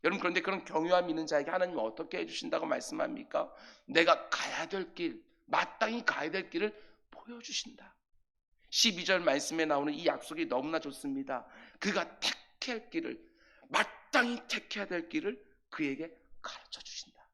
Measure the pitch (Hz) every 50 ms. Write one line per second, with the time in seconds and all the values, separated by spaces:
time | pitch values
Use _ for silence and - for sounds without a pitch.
0 | - 175 190 196 196 180 165 180 170 190 196 185 - - - 160 160 170 180 180
1 | 175 175 160 160 160 151 165 147 143 160 175 185 185 180 175 139 110 110 - -
2 | 165 170 - 175 170 165 - - - - - 160 165 156 135 127 - - 156 156
3 | 147 - 151 - - - - - - - - - - - - - _ - - 165
4 | 170 170 165 - - - - - - - - - 160 - - 190 185 - - -
5 | 175 160 - - - _ _ _ _ - - 160 180 - - - 226 220 226 240
6 | 233 - - - 147 160 160 190 190 190 - 170 202 208 202 - - - - _
7 | _ _ - - - - 240 233 233 - - - - - - - - - _ _
8 | _ _ _ _ _ _ _ _ _ _ _ _ _ _ - - - 233 190 175
9 | 175 175 190 180 175 - - 147 143 - 156 165 160 156 147 139 143 151 147 147
10 | 170 156 139 139 - - 160 160 165 160 - - 135 151 160 160 160 147 135 -
11 | - 143 135 135 135 135 135 123 - - - - - - - - - 202 196 190
12 | 175 - - - - - - - - _ _ _ - 254 240 220 - - - 165
13 | 165 - - - - - _ _ _ - - - - - 135 - 214 - - -
14 | - - - 277 240 240 240 226 - - - 220 - - - 214 202 190 180 175
15 | 165 170 - 156 160 196 202 - - - - _ _ _ - - 156 139 135 135
16 | 160 165 165 - _ _ - - - - - - - - - - - - - -
17 | - - _ - - _